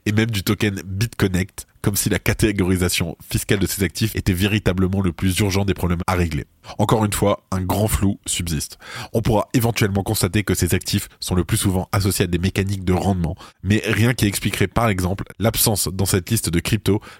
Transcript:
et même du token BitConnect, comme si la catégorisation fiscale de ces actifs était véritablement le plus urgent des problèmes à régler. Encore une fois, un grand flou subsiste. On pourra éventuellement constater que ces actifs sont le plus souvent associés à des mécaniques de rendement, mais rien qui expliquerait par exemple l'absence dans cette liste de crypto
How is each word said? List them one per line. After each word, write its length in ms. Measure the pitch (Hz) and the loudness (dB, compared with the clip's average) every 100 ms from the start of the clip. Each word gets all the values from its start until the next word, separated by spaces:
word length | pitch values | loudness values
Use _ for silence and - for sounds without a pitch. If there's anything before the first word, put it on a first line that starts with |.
| 104 | -2
et 60 | |
même 180 | 107 113 | 0 0
du 140 | 101 | 0
token 360 | 110 107 107 98 | -2 0 0 -2
BitConnect, 840 | 92 95 117 - 98 90 95 - - _ | -6 -4 -4 0 0 0 -4 -8 -20 _
comme 140 | 110 98 | -4 -2
si 120 | 107 | 0
la 100 | 90 | 0
catégorisation 960 | - 104 110 98 90 92 90 - 85 - - | 0 2 2 2 2 2 0 0 -4 -6 -6
fiscale 300 | 110 - 104 | -6 0 0
de 80 | 90 | 0
ces 160 | - | 0
actifs 340 | 90 - 110 - | -2 -2 -4 -2
était 160 | 101 | 0
véritablement 680 | 87 101 107 101 92 92 98 | 2 2 2 0 2 2 2
le 100 | 95 | 0
plus 260 | - 95 87 | 0 0 0
urgent 260 | 101 95 98 | 0 0 0
des 80 | |
problèmes 260 | 87 87 87 92 | 0 -2 -2 0
à 80 | |
régler. 320 | 90 85 73 - _ - - | 0 0 -2 -6 _ -12 -2
Encore 260 | 104 117 | 2 2
une 80 | 104 | 2
fois, 320 | - 101 - _ | 2 0 0 _
un 100 | 92 | -4
grand 280 | 92 92 110 | 0 0 0
flou 300 | - 98 - | 2 0 -2
subsiste. 540 | - - 85 73 - - - - - | -6 -6 -2 -4 -6 -12 -16 -14 -4
On 80 | 117 | -2
pourra 300 | 117 104 - | 2 2 2
éventuellement 500 | 131 117 - 104 98 | 0 0 2 0 0
constater 420 | 95 107 95 104 | -2 0 0 0
que 100 | 98 | 0
ces 200 | 92 85 | 0 2
actifs 360 | 92 - 101 - - | 0 0 -2 -4 -10
sont 140 | - | -2
le 100 | 92 | 0
plus 140 | 85 110 | 0 0
souvent 320 | 101 92 92 | 0 0 0
associés 320 | 98 98 - | 0 0 0
à 20 | 92 | 0
des 120 | 87 | 2
mécaniques 480 | 92 - 98 98 92 | 0 0 -2 -2 0
de 80 | |
rendement, 420 | 90 95 92 80 92 - _ | 0 2 0 -2 -4 -14 _
mais 200 | 92 104 | 0 0
rien 300 | 95 101 117 | 2 2 2
qui 100 | 123 | 2
expliquerait 420 | 104 - 104 - 98 | 0 0 -4 -2 -2
par 220 | - 117 | 0 0
exemple 360 | 92 90 101 - - | 0 -2 -4 -8 -2
l'absence 500 | 110 - 120 101 - | 0 2 0 0 -2
dans 180 | 95 98 | -2 0
cette 240 | 98 - | 0 0
liste 180 | 113 - | -2 0
de 100 | 85 | -2
crypto 440 | - 110 - 104 - - | 0 0 2 0 -2 -16